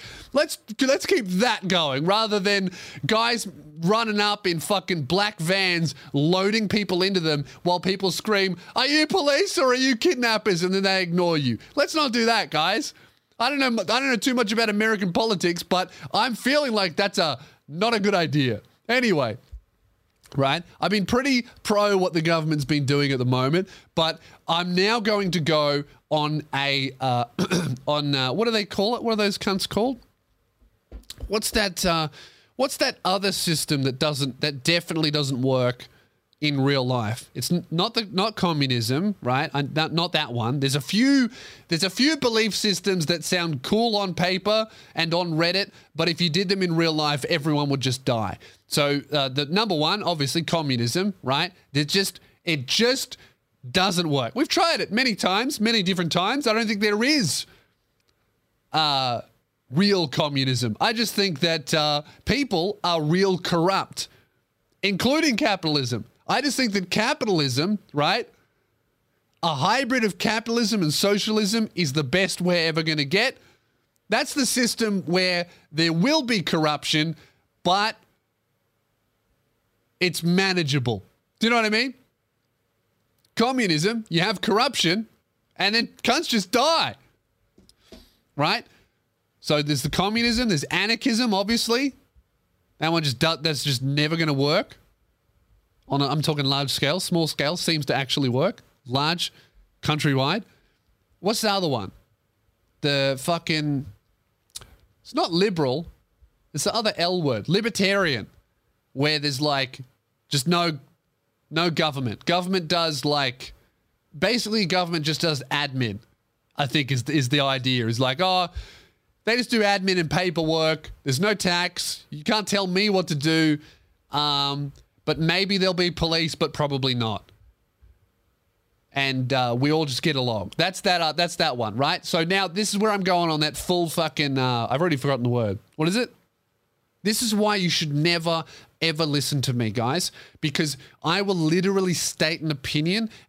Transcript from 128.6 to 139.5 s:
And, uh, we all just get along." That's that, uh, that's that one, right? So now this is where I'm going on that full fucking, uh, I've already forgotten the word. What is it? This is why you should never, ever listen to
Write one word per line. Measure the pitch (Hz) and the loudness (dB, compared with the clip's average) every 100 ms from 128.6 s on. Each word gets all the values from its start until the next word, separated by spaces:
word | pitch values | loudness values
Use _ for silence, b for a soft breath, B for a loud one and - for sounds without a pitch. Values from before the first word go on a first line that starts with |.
| _ _ _ | _ _ _
And, | 139 135 131 123 | -4 -2 -2 0
uh, | 135 123 120 | 0 0 0
we | 143 | 2
all | 156 147 | 2 0
just | 120 | -2
get | 165 139 | -2 0
along." | 123 107 95 - | -2 -2 -6 -2
That's | 180 - | -4 -2
that, | 196 175 | 0 0
uh, | 160 | 0
that's | 143 175 - | 0 -2 0
that | 160 123 | -2 0
one, | 110 110 | -4 0
right? | 147 180 | 0 0
So | - 170 | -2 -2
now | 165 196 185 | 2 0 0
this | 180 208 | -2 -2
is | 202 | 0
where | 214 | 0
I'm | 202 | 0
going | 180 175 170 | 2 2 2
on | 156 | 0
that | 151 - | 0 -2
full | - 180 165 | -2 0 0
fucking, | 175 160 - 143 131 | 0 -2 0 0 2
uh, | 127 120 110 | 0 0 0
I've | 135 | 0
already | 175 135 | 0 0
forgotten | 143 127 | 0 0
the | 123 | 0
word. | 120 107 98 _ - | 0 0 -4 _ -2
What | 160 | 0
is | 220 | 0
it? | 233 _ _ _ _ _ _ _ _ _ | -4 _ _ _ _ _ _ _ _ _
This | 202 220 | -2 0
is | 240 | 0
why | 208 208 208 | 0 2 2
you | 175 | 0
should | - 156 | 0 -2
never, | 143 165 170 165 165 - B B - | 0 2 2 0 -2 -4 B B -4
ever | 165 156 | -2 0
listen | 156 143 - 143 | 0 0 0 -2
to | 127 | -2